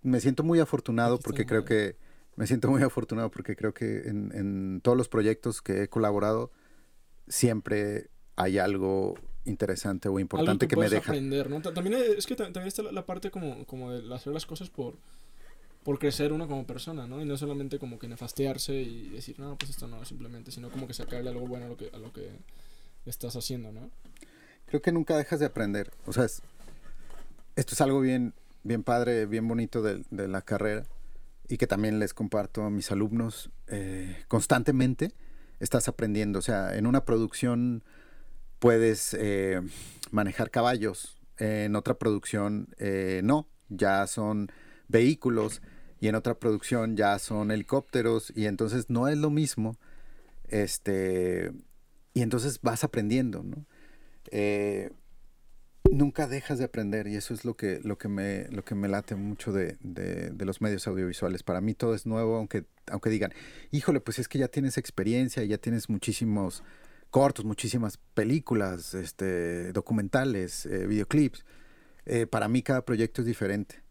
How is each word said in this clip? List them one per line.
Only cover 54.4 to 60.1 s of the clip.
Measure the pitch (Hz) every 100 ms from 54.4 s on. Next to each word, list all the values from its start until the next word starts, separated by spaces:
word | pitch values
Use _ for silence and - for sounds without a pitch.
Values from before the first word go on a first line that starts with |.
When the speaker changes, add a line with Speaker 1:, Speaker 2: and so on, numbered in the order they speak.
| 104 104 101 101 98 - - - - - - - - - -
Speaker 1:
nunca | 139 143 - 147
dejas | 135 - 139
de | -
aprender, | - 104 107 101
y | 104
eso | -
es | 113 123
lo | 113
que, | 104 92
lo | 107 101
que | 107
me, | 101 98 98 98
lo | 101 -
que | 104
me | 101
late | 98 104 101
mucho | 101 101 -
de, | 98 90 -
de, | - 90 92